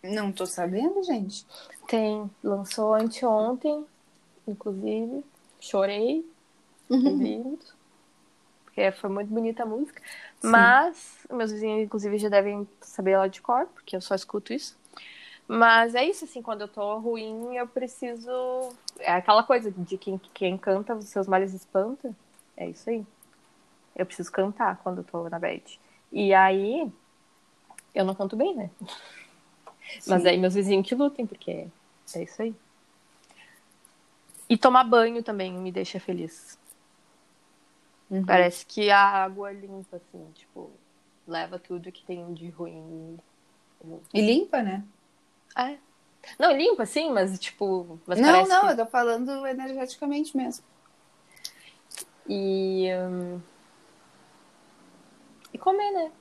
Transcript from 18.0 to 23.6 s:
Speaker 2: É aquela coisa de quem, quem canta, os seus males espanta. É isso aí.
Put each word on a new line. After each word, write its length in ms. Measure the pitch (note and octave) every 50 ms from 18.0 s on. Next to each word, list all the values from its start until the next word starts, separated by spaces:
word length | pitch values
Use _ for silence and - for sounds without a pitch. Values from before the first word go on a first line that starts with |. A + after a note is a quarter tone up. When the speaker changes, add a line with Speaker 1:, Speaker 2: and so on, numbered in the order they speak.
| - B3 A#3+ A#3 A3+ A#3+ B3+ B3+ B3+ B3+ B3+ B3+ C4 B3+ A#3+ - _ - - -
Speaker 2:
É 120 | - - F3
aquela 280 | F3+ F#3 - G#3 G#3+ A3
coisa 280 | - C#4 A#3+ A3+ G#3+
de 260 | F#3 F#3 F3 - F#3+ F#3+
quem, 240 | - - F#3+ F#3+ - - _
quem 220 | - G3 F#3 F3+ F#3
canta, 360 | - - F#3+ G3 G#3 - A#3+
os 100 | A3 G#3 G3
seus 180 | - G#3 G3 F#3+
males 260 | F#3+ F#3 G3 G3 F#3+
espanta. 640 | F#3 - _ _ F#3+ G3 A3 C4 - - B3+ G#3+ _ _ _ _ _ _ _ _
É 140 | - - E3+
isso 180 | E3+ - - -
aí. 140 | A#3 A3+ G#3 G#3 _ _ _ _ _ _ _ _ _ _